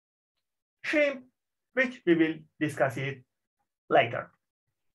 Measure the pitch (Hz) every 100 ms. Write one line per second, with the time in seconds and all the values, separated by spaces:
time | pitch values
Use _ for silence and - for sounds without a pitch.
0 | _ _ _ _ _ _ _ _ - 302
1 | 285 262 - _ _ _ _ 254 254 -
2 | 175 165 160 156 - - 151 - 135 123
3 | 135 131 _ _ _ _ _ _ - 147
4 | 117 - - _ _ _ _ _ _